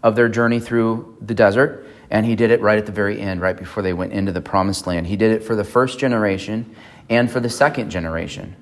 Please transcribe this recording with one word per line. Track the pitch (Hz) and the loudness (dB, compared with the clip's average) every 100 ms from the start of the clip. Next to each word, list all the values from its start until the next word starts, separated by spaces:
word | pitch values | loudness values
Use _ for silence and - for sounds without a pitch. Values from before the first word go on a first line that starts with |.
of | 117 110 | 2 4
their | 117 | 2
journey | 110 117 117 | 2 2 0
through | 117 117 113 113 - - | 0 0 0 -2 -6 -16
the | 107 | -6
desert, | 113 107 107 143 - - - - | 4 4 6 2 0 -18 -20 -4
and | 107 | 0
he | 113 | 0
did | 110 113 | 2 4
it | - | 4
right | 104 107 | 4 2
at | 104 | 0
the | |
very | 104 101 104 | -4 -2 -2
end, | 98 92 | -4 -2
right | 92 92 | -2 -4
before | 90 - | -8 -4
they | 95 | -2
went | 87 92 | -2 -4
into | 101 98 | -2 -2
the | 90 | -4
promised | 82 95 95 95 - | -2 0 0 -2 -4
land. | 87 85 | -4 -2
He | 98 | 0
did | 110 | 2
it | 110 | 2
for | - | -2
the | 110 | -4
first | 98 123 127 - | 0 2 0 0
generation | 135 117 107 95 98 110 113 - - - - | 0 2 0 -2 -4 -8 -8 -16 -20 -20 -2
and | 117 120 | 2 2
for | 127 | 0
the | 120 | -4
second | - 147 143 104 | 2 2 2 -4
generation. | 90 82 82 85 - - - | -4 -4 -6 -6 -10 -14 -16